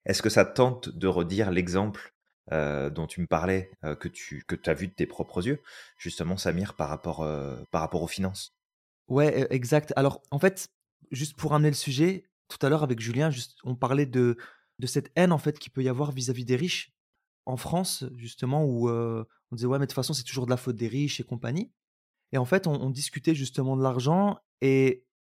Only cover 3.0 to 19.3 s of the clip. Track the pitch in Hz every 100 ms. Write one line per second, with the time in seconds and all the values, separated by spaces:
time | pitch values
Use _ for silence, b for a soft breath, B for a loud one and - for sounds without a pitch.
3 | 80 - 85 80 90 95 92 - 76 76
4 | - - - 71 - 85 - 76 92 -
5 | - - 82 - 107 147 B B B -
6 | 87 - 82 92 92 85 101 - 73 76
7 | 85 80 78 76 71 64 69 82 80 87
8 | 82 - 95 98 - _ _ _ _ _
9 | - 131 151 131 135 135 120 151 151 135
10 | 139 - _ 143 190 190 - _ _ _
11 | - 131 151 - 151 147 151 139 147 131
12 | 170 190 - _ - - 135 151 147 113
13 | 113 120 160 123 - _ 127 127 123 139
14 | 139 123 120 117 B B B - 127 147
15 | - - 180 156 151 147 - - 131 123
16 | 147 131 123 127 120 123 175 - - _
17 | _ _ _ _ - 127 - 170 185 -
18 | 127 123 117 - 127 147 147 117 120 117
19 | 117 113 110